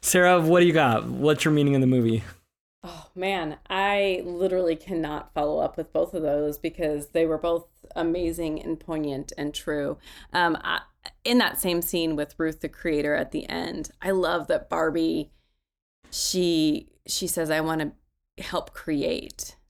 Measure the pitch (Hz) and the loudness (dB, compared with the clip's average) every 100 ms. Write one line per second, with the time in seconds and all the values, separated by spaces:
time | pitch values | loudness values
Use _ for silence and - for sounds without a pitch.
0 | - 185 180 180 160 175 175 160 139 113 | 2 6 8 6 6 8 8 6 4 2
1 | 113 127 143 151 165 151 143 139 131 127 | 0 0 2 4 4 4 4 4 4 4
2 | 113 113 - - _ _ _ _ 117 104 | 2 0 -4 -16 _ _ _ _ -18 -16
3 | - - 185 196 156 151 - 190 196 202 | -18 -6 -2 -2 -4 -8 -6 0 2 2
4 | 202 185 180 175 190 180 175 160 - 175 | 2 0 -4 -2 0 2 2 0 -2 -4
5 | 151 151 - - 147 151 156 - 156 160 | -2 -6 -6 -4 -2 0 -2 -4 -6 -2
6 | 170 180 156 147 151 147 165 160 160 147 | -2 -2 -2 0 -2 -4 -8 -4 -4 -4
7 | 143 170 165 156 170 170 170 _ - - | -2 0 2 0 0 -2 -4 _ -14 -4
8 | 170 170 170 165 165 156 - 160 - 160 | -2 0 -2 -2 -4 -6 -6 -8 -6 -6
9 | 147 135 139 - 147 147 - 151 143 151 | -4 -6 -8 -8 -8 -6 -6 -4 -4 -6
10 | - - - - 175 160 - - - _ | -12 -20 -6 0 0 0 -4 -6 -6 _
11 | - _ - 247 214 - 190 170 170 180 | -20 _ 0 2 2 0 -2 -2 -2 -2
12 | 165 151 147 - 160 156 151 - 170 151 | -2 -2 -4 -2 -4 -4 -10 -6 -2 0
13 | 147 147 - - - 170 170 170 - _ | 0 0 -2 -6 -6 -6 -6 -8 -10 _
14 | 190 190 170 175 147 160 - - 160 160 | -2 0 0 -2 0 -2 -2 -2 0 0
15 | 165 165 147 _ _ _ _ _ _ _ | 0 -2 -6 _ _ _ _ _ _ _
16 | _ - - 185 175 165 156 151 - _ | _ -8 -4 0 2 2 2 0 -6 _
17 | - - 180 175 160 156 156 160 147 - | -8 -6 -4 -4 0 0 0 -2 -4 -8
18 | _ _ _ - 185 180 - - - 147 | _ _ _ -16 -8 -8 -8 -14 -4 -2
19 | 147 160 - - - - _ | -2 -4 -8 -14 -16 -16 _